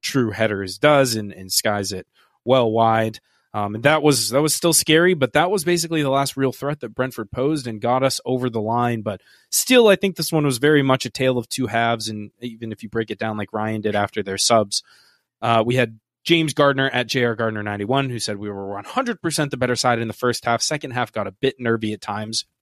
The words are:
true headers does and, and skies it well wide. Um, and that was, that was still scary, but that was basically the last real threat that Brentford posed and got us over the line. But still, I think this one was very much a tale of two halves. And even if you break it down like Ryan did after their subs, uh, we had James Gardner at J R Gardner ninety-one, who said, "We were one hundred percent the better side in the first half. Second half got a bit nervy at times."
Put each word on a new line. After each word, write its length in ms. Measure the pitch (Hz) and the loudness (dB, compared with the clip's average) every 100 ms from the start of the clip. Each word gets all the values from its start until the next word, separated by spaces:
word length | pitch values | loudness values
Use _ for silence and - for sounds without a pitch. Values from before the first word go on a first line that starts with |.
true 300 | - 135 113 | -2 0 2
headers 480 | 101 110 98 98 95 | 2 0 0 -6 2
does 360 | 151 147 131 | 4 6 4
and, 180 | 110 101 | 0 -8
and 200 | 92 95 | -12 -4
skies 400 | - 113 104 98 | -2 0 0 -4
it 140 | 95 - _ _ _ | -8 -12 _ _ _
well 260 | 117 131 117 | 2 4 4
wide. 500 | 110 113 113 110 107 _ _ _ | 4 4 2 0 -6 _ _ _
Um, 200 | 107 101 | -6 -6
and 100 | 110 | 0
that 180 | 139 156 | 2 4
was, 280 | 151 135 107 | 4 2 2
that 100 | 131 | 0
was 140 | 151 | 0
still 180 | - 170 | 0 0
scary, 400 | 156 - 156 180 | 2 4 4 4
but 220 | 170 127 | 4 2
that 160 | 147 175 | 2 2
was 120 | 202 | 0
basically 380 | 156 175 160 160 | 0 -2 0 -2
the 80 | 143 | 0
last 300 | 135 139 135 | 0 0 0
real 140 | 135 | -2
threat 280 | - 143 147 | -2 -6 -6
that 140 | 113 | -8
Brentford 360 | 113 127 117 107 | -6 -6 -6 -8
posed 360 | - 139 156 120 | -2 -2 -2 -6
and 160 | 110 | -4
got 200 | 120 127 | 0 2
us 160 | 131 - | 0 -2
over 240 | 127 127 123 | -4 -2 -2
the 140 | 113 | -4
line. 400 | 107 120 120 113 | -2 0 0 -2
But 180 | 107 95 _ _ - | -4 -8 _ _ -6
still, 380 | - - 254 220 | -4 4 6 6
I 80 | 190 | 4
think 200 | 196 170 | 2 -4
this 160 | 156 | -2
one 140 | 156 147 | 0 0
was 100 | 117 | 2
very 260 | 147 151 | 4 4
much 220 | 135 131 | 4 2
a 60 | 120 | 0
tale 260 | - 131 123 | -2 0 0
of 140 | 110 | -4
two 160 | - 117 | -4 -2
halves. 420 | 117 117 117 110 | 0 0 -2 -6
And 220 | 107 104 - | -10 -12 -14
even 320 | 123 113 117 | -14 -12 -12
if 100 | 107 | -12
you 60 | 110 | -8
break 220 | 113 110 | -6 -6
it 80 | 104 | -6
down 180 | 113 107 | -6 -6
like 160 | 101 | -6
Ryan 300 | 110 110 110 | -4 -4 -4
did 120 | 107 | -2
after 280 | 101 101 110 | -2 -2 -2
their 160 | 98 95 | -4 -2
subs, 440 | - 113 101 - - _ _ _ _ - | 2 4 2 -4 -10 _ _ _ _ -6
uh, 200 | 117 113 113 | 0 2 2
we 80 | |
had 260 | 127 117 110 _ _ | 2 0 -4 _ _
James 300 | - 165 156 | 0 2 2
Gardner 340 | - 143 135 135 | 4 4 4 0
at 200 | 123 113 | 0 -2
J 160 | 131 | 0
R 100 | 120 | 0
Gardner 300 | 110 113 107 | 0 -2 -2
ninety-one, 440 | 104 101 104 135 135 | -6 -4 -2 0 -2
who 120 | 117 | -4
said, 160 | - 101 | -6 -6
"We 120 | 104 | -8
were 260 | 98 98 | -8 -8
one 100 | 101 | -10
hundred 360 | - 254 247 202 | -6 -4 -4 -4
percent 300 | 170 156 143 | -4 -2 -2
the 60 | 127 | 0
better 180 | 123 | -2
side 240 | 120 127 117 | 2 2 2
in 80 | 117 | -2
the 80 | |
first 300 | - 123 117 | -2 -2 0
half. 180 | 123 117 | 0 0
Second 300 | - 151 139 | -2 -6 -6
half 180 | 123 120 | -6 -6
got 160 | 110 101 | -6 -8
a 60 | |
bit 240 | 95 135 - | -2 -2 -2
nervy 340 | 117 113 107 | -2 -2 -2
at 80 | 104 | -6
times." 440 | - 104 107 110 - _ | -8 -8 -8 -8 -10 _